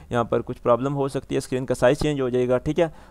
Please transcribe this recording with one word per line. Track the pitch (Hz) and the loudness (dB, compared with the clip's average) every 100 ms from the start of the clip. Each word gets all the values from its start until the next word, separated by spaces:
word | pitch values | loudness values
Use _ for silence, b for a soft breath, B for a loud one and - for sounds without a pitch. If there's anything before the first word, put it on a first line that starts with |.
| B | B
यहाँ | 120 113 | -2 0
पर | 120 | -2
कुछ | 117 - | -4 -4
प्रॉब्लम | 123 117 135 | 2 2 2
हो | 143 135 | -2 -4
सकती | 135 - 139 | -4 -4 -4
है, | |
स्क्रीन | - 127 131 | -2 -4 -2
का | 127 | 2
साइज़ | 127 147 | 4 4
चेंज | 151 143 | 0 0
हो | 127 | 0
जाएगा, | 123 123 123 | 0 2 0
ठीक | 151 151 | 0 0
है। | 165 B B | 0 B B